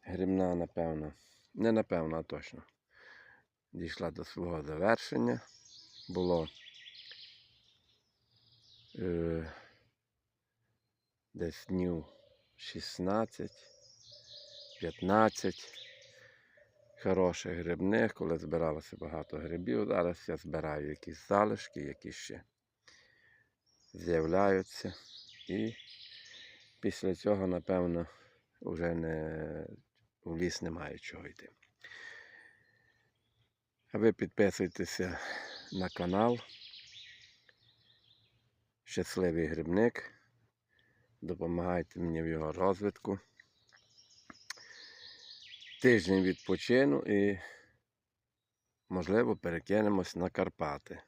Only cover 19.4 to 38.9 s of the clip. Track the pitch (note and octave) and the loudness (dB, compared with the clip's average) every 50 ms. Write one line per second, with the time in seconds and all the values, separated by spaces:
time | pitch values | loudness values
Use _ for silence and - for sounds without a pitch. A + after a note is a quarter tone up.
19.4 | D2+ D2+ E2+ E2+ F2+ G#2+ B2 A2+ G#2 - A2 F#2 F2 F2 F2 - - - E2+ D#2 | -6 -4 -6 -4 -2 0 0 0 2 2 4 4 4 2 0 -4 -6 -8 -8 -6
20.4 | - D#2+ D2+ D#2+ D#2 D#2 D2+ D2+ D2 D2 D2+ - - - D#2 D#2 - - G2+ G2+ | -6 -6 -6 -4 -4 -2 -4 -4 -4 -6 -6 -8 -10 -14 -14 -14 -2 2 4 4
21.4 | G#2 G#2+ G#2+ G#2 - - - D#2 C#2+ C#2+ - - - G#2+ G#2+ - - - G#2+ - | 6 4 2 -4 -6 -12 -10 -8 -8 -8 -10 -10 -12 -14 -12 -12 -12 -12 -12 -14
22.4 | - _ _ _ _ _ _ _ _ - - - - _ _ _ _ _ _ _ | -14 _ _ _ _ _ _ _ _ -20 -20 -20 -20 _ _ _ _ _ _ _
23.4 | _ _ _ _ _ _ _ _ _ _ _ F2 E2+ E2+ E2+ D#2+ D#2+ D#2+ E2+ F#2+ | _ _ _ _ _ _ _ _ _ _ _ -8 -2 2 2 2 2 4 4 4
24.4 | G2+ G2+ F#2+ F#2+ F#2+ - - - - G2 F2+ - - - - - - - - - | 6 6 4 2 0 -2 -10 -8 -8 -8 -8 -8 -16 -20 -20 -20 -20 -20 -20 -20
25.4 | - - F2+ G#2 A2 A2+ A#2 - - - - - - - - - - - - - | -10 -6 -4 -2 -2 -4 -6 -10 -18 -20 -18 -18 -18 -18 -18 -18 -18 -18 -18 -18
26.4 | - - - - - - _ _ - G2+ - - - F#2+ F2+ - - G#2 G#2 G2 | -20 -20 -20 -20 -20 -20 _ _ -4 -4 -4 0 -2 -2 -2 0 2 2 2 2
27.4 | F#2+ F#2 F#2 F2 E2 - F#2+ F#2 F2+ F2 E2+ F#2 G2+ - - - - - _ _ | 2 0 0 -2 0 0 0 2 2 2 0 0 -2 -4 -10 -20 -20 -20 _ _
28.4 | _ _ _ _ - - F2+ E2 E2+ E2+ E2+ E2+ E2 D#2+ D#2+ D#2 D#2 D#2+ D#2+ D#2 | _ _ _ _ -8 -8 -4 -2 -2 -2 0 -2 -2 -2 -2 -4 -4 -6 -6 -6
29.4 | D#2 D#2 D#2 D#2 D#2 D2+ - - _ _ _ _ _ _ _ _ _ - E3 E3 | -8 -8 -8 -10 -10 -12 -16 -20 _ _ _ _ _ _ _ _ _ -8 -4 -2
30.4 | F3 - E3+ - - E2 - - - - - - - - - - - - - - | -2 -2 -2 -4 -6 -6 -6 -6 -8 -10 -12 -12 -14 -14 -14 -14 -14 -16 -16 -16
31.4 | - - _ _ _ _ _ _ - - - - - - - - - - - - | -20 -20 _ _ _ _ _ _ -20 -20 -18 -16 -16 -16 -16 -18 -20 -20 -20 -20
32.4 | - - - _ _ _ _ _ _ _ _ _ _ _ _ _ _ _ _ _ | -20 -20 -20 _ _ _ _ _ _ _ _ _ _ _ _ _ _ _ _ _
33.4 | _ _ _ _ _ _ _ _ _ _ - G#2+ G#2 A2+ G#2 - G2+ F#2 _ - | _ _ _ _ _ _ _ _ _ _ 0 6 6 6 6 6 -2 -4 _ 4
34.4 | G#2 G2 - - G2+ F2 - - F#2 E2+ - - F#2 F2+ F2 - - - - - | 4 4 4 2 -2 -2 0 -4 -6 -4 -2 -4 -4 -4 -4 -6 -8 -8 -8 -10
35.4 | - - - - - - - F#2+ F#2 F2+ - - F2 F2 F2+ G2 A2 A#2+ A#2+ A#2+ | -10 -12 -14 -14 -14 -8 -4 -4 -4 -4 -2 -2 -2 2 4 4 4 4 4 0
36.4 | - - - - - - - - - - - - - - - - - - _ _ | -4 -14 -18 -18 -18 -18 -18 -18 -20 -20 -20 -20 -20 -20 -20 -20 -20 -20 _ _
37.4 | _ _ _ _ _ _ _ _ _ _ _ _ _ _ _ _ _ _ _ _ | _ _ _ _ _ _ _ _ _ _ _ _ _ _ _ _ _ _ _ _
38.4 | _ _ _ _ _ _ _ _ _ - | _ _ _ _ _ _ _ _ _ -6